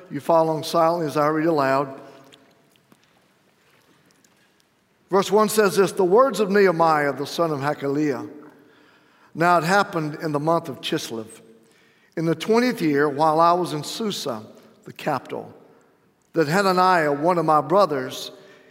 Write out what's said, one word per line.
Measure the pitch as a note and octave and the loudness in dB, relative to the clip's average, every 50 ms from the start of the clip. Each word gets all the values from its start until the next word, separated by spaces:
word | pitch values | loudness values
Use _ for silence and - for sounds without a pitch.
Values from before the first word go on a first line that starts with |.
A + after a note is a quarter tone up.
| - - | -18 -12
You | - C#3+ | -12 -8
follow | - - E3+ E3 D#3+ D#3+ | -2 2 2 2 2 2
along | D#3+ D3+ C3 | -2 -4 -6
silently | - - E3+ E3 E3 E3+ F3 E3 | -4 0 2 2 2 0 -2 -4
as | D3 B2 | -4 -2
I | D#3 D3 D3+ | 0 0 0
read | D#3 D#3 D#3 | 0 0 0
aloud. | E3+ E3 D3 C3+ C3 C3+ C3+ C#3+ C3+ - - - - - - - - - _ _ _ _ _ _ _ _ _ _ _ _ _ _ _ _ _ _ _ _ _ _ _ _ _ _ _ _ _ _ _ _ _ _ _ _ _ _ _ _ _ _ _ _ _ _ _ _ _ _ _ _ _ _ - | 0 0 0 0 0 0 0 -2 -4 -8 -16 -20 -20 -20 -20 -20 -20 -20 _ _ _ _ _ _ _ _ _ _ _ _ _ _ _ _ _ _ _ _ _ _ _ _ _ _ _ _ _ _ _ _ _ _ _ _ _ _ _ _ _ _ _ _ _ _ _ _ _ _ _ _ _ _ -2
Verse | F3 G3 F#3+ - | 0 0 2 2
one | F#3 G#3+ G#3+ G#3 | 2 2 2 2
says | G#3 G#3+ G#3+ F#3+ C#3+ | 2 2 2 2 4
this, | F#3 G3 F3 | 2 2 2
"The | - - F#3+ | 2 0 2
words | F3 F#3 A#3 C4 C4+ G#3+ F3+ | 4 6 4 4 4 2 -2
of | G#3+ F#3 | -2 2
Nehemiah, | G3 G#3 G3 F#3 E3+ E3 E3 D#3+ D#3 D3+ D3 C#3+ C3+ | 4 4 4 4 4 2 2 2 2 2 0 -2 -2
the | C3 C#3+ | -4 -6
son | C#3 - - E3+ E3 | -6 -2 -2 -2 -2
of | D3+ C3+ | -2 -2
Hakaliah. | C3+ D3 D3+ - C#3+ C#3+ C#3 D3 D3+ D3 B2+ A#2 A#2 - - - - - - _ _ _ _ _ _ _ _ _ _ _ _ _ _ _ - | -4 -4 -4 -4 -4 -4 -2 -2 -2 -2 -2 -4 -8 -12 -16 -18 -20 -20 -20 _ _ _ _ _ _ _ _ _ _ _ _ _ _ _ -4
Now | - E3 F3 F3 | 0 2 2 2
it | E3+ D3+ | 2 2
happened | E3+ F#3+ G3+ F#3+ F#3+ - E3 D#3 D3+ D3 - | 2 2 2 0 0 -4 -6 -6 -6 -8 -8
in | F3 D#3+ | -8 -4
the | D3 C#3+ | -4 -2
month | D3 D#3+ E3+ E3 E3 D#3 | 0 0 -2 -2 -2 -6
of | B2 - | -12 -10
Chislev, | - - E3+ D3+ - - B2 A2+ A2 A2 - - - - - _ _ _ _ _ _ _ _ _ _ _ - | -8 -6 -6 -6 -6 -8 -10 -10 -12 -12 -18 -20 -20 -20 -20 _ _ _ _ _ _ _ _ _ _ _ -8
in | E3+ E3 | -6 -4
the | E3 E3 | -4 -4
twentieth | D#3+ - - A3 A#3 B3 B3+ A#3 - | -4 -2 0 0 2 2 0 -2 -2
year, | F3 D#3 C#3+ C#3 D3 D3+ | -2 0 0 2 0 0
while | C3+ C3+ D#3 D#3+ D#3 D#3+ | 0 0 0 2 2 4
I | E3 E3+ F3 | 4 4 2
was | F3+ F3 D3 | 2 -2 -4
in | D3 D3+ | -6 -8
Susa, | C#3+ - - - A3+ G#3 F3+ - - C#3+ A#2+ A2 G#2+ G#2+ - - _ _ _ _ - | -8 -10 -8 -6 -6 -6 -6 -6 -8 -8 -8 -10 -12 -18 -20 -20 _ _ _ _ -20
the | - | -20
capital, | - - - - C#3+ B2+ - - C3+ A#2+ A2 G#2+ G#2+ - - _ _ _ _ _ _ _ _ _ _ _ _ _ - | -16 -8 -6 -4 -4 -6 -6 -10 -12 -12 -12 -14 -20 -20 -20 _ _ _ _ _ _ _ _ _ _ _ _ _ -2
that | D#3+ D#3 | 0 0
Hananiah, | C#3 E3 G3+ G3+ F#3+ F#3 F#3 F#3 F#3 F#3 E3+ D#3 D3 | 2 2 2 2 2 2 4 4 4 4 4 2 0
one | C#3+ C#3+ D3+ F3 F#3 E3+ | -2 0 0 0 0 0
of | D#3+ | 2
my | D#3+ D#3 D3+ | 2 2 2
brothers, | C#3 C#3+ E3+ G3+ G3+ E3 D3 C3+ B2+ C3 C3 - - - - - - - - - _ _ | 2 2 2 2 2 2 0 -4 -6 -8 -10 -12 -14 -14 -16 -20 -20 -20 -20 -20 _ _